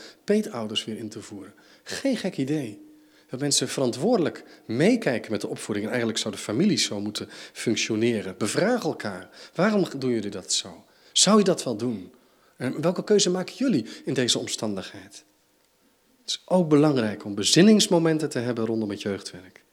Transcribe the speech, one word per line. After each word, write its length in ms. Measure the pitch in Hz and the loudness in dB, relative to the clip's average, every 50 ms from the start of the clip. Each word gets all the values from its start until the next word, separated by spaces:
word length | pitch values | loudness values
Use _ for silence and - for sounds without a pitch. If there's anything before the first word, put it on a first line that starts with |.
| - - - _ - | -18 -20 -20 _ -2
peetouders 640 | - 202 214 214 - - 120 110 107 110 104 - | 0 0 0 0 -2 -6 -8 -6 -6 -6 -8 -8
weer 120 | 117 110 98 | -8 -10 -10
in 120 | 113 107 | -10 -12
te 120 | - 107 | -12 -12
voeren. 320 | 98 - 107 98 98 101 - _ _ _ - _ _ | -16 -14 -14 -16 -16 -16 -20 _ _ _ -20 _ _
Geen 340 | - - - - 269 247 220 | -14 -10 -4 -2 -2 -2 -2
gek 200 | - 185 - - | -2 -4 -4 -4
idee. 520 | 135 131 151 156 131 110 101 - - - - - _ _ _ _ _ - | -2 -2 -2 -2 -4 -6 -10 -14 -18 -20 -20 -20 _ _ _ _ _ -12
Dat 100 | - 123 | -8 -4
mensen 280 | 143 147 - - 139 123 | -2 0 0 0 0 -2
verantwoordelijk 760 | - 139 139 123 113 123 151 226 254 196 156 120 - - - - - - _ | -2 0 0 0 0 0 0 2 2 4 2 0 -2 -6 -14 -20 -20 -18 _
meekijken 680 | - 110 123 160 214 262 233 - 156 123 104 - - | -6 0 2 4 4 4 2 2 0 -2 -2 -4 -4
met 100 | 110 98 | -6 -4
de 60 | - - | -4 -4
opvoeding. 380 | 156 - - - 107 104 101 | -8 -8 -6 -4 -4 -4 -4
En 60 | 107 | -2
eigenlijk 300 | 117 123 117 113 107 - | -2 -2 -2 -2 -2 -2
zou 120 | - 110 92 | -4 -6 -6
de 80 | - | -8
familie 360 | - - 104 123 190 214 151 110 | -6 -4 0 2 2 2 2 2
zo 220 | - - 113 104 | 0 -2 -4 -6
moeten 300 | 101 107 104 - 107 - - - - - - | -6 -6 -6 -8 -10 -12 -14 -18 -18 -18 -12
functioneren. 840 | - - 120 107 - - - 113 107 113 120 117 104 90 92 92 - | -6 -2 -2 0 0 0 -2 0 0 2 2 0 0 -2 -6 -6 -6
Bevraag 460 | 117 104 - 139 175 220 254 226 170 | -4 -2 0 0 2 2 2 0 -2
elkaar. 460 | 160 120 - - 107 95 90 92 - - - - - - | -4 -4 -4 -6 -8 -8 -8 -12 -16 -20 -20 -20 -10 -2
"Waarom 300 | - 175 220 214 202 170 - - 139 | 0 2 2 4 2 0 0 -2 -4
doen 140 | 135 127 | -2 -2
jullie 180 | 120 113 101 101 | -2 -2 -2 -6
dat 240 | 95 95 90 - - | -8 -10 -6 -4 -4
zo? 300 | - - 98 85 82 - _ _ _ _ - | -4 -4 -6 -12 -18 -20 _ _ _ _ -4
Zou 260 | - - - 180 214 214 | 0 2 4 6 6 6
je 60 | 202 | 6
dat 200 | 190 170 - - | 4 2 0 0
wel 140 | 135 117 104 | -6 -4 -4
doen? 360 | 117 127 113 95 90 - - - _ _ _ _ _ _ _ | -2 -4 -4 -4 -8 -12 -20 -20 _ _ _ _ _ _ _
En 260 | - - 127 123 - | -8 -6 -6 -4 -2
welke 220 | 143 175 180 185 - | 0 0 0 0 0
keuze 260 | - 208 202 - 180 | 4 4 4 4 4
maken 260 | 180 185 175 - - | 0 -2 -4 -6 -6
jullie 300 | - 254 285 196 127 110 - - - - | -4 0 2 2 2 0 -2 -8 -12 -6
in 80 | 175 135 | -4 0
deze 260 | 131 127 113 - 101 | 0 2 2 2 0
omstandigheid?" 840 | - - - - 117 107 101 95 90 - - 101 98 101 - - - _ _ _ _ _ _ _ _ _ _ _ _ _ _ _ _ _ _ _ | -2 -6 -6 -6 -4 -4 -4 -6 -8 -10 -14 -18 -18 -20 -20 -20 -20 _ _ _ _ _ _ _ _ _ _ _ _ _ _ _ _ _ _ _
Het 80 | _ - | _ -10
is 120 | - - _ | -10 -8 _
ook 240 | - 170 185 175 151 | 2 2 2 4 6
belangrijk 560 | 151 143 151 156 139 127 113 107 98 - - | 6 6 6 6 4 2 0 0 -2 -4 -8
om 100 | 104 101 | -8 -4
bezinningsmomenten 920 | 107 98 - - 156 185 214 220 202 196 - 185 170 165 165 160 151 156 135 | -2 0 4 6 8 10 10 10 8 6 4 4 4 4 4 2 2 0 -2
te 100 | - 131 | -4 -2
hebben 260 | 117 123 117 117 113 | -2 -2 -2 -2 0
rondom 240 | 110 113 110 110 101 | 0 0 -2 -2 -2
het 120 | 101 95 | -4 -6
jeugdwerk. 600 | - 107 98 92 - - - 90 92 92 - - _ _ | -4 -4 -4 -4 -6 -10 -16 -16 -18 -20 -20 -20 _ _